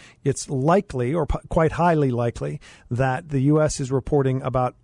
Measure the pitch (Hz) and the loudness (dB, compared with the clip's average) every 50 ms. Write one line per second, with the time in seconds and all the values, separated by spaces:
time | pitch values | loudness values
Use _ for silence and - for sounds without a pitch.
0 | - - - _ - 143 127 - - - 156 131 131 156 175 196 - - - 127 | -18 -20 -18 _ -4 -4 -2 -4 -6 -6 -4 -2 2 2 2 2 2 -2 -4 -4
1 | 123 123 156 175 151 - - - - - - 175 160 151 - - 170 175 165 151 | -2 -2 -2 -2 -2 -2 -2 -4 -6 -4 0 0 2 2 2 2 2 2 4 4
2 | 143 131 120 117 120 120 - - 139 147 151 147 - - - - - - 123 113 | 2 2 0 0 -2 -2 -4 -6 -8 -8 -8 -10 -12 -18 -20 -20 -10 -6 -2 0
3 | 135 131 127 127 - - 143 135 131 143 151 156 156 147 - - 139 123 135 131 | 0 0 -2 -4 -6 -4 -2 0 2 4 4 4 4 2 0 -4 -4 -2 -2 -2
4 | - - 156 143 131 135 131 131 139 135 120 131 127 127 - _ | -2 0 0 2 2 2 0 -2 -2 -2 -2 0 -2 -2 -4 _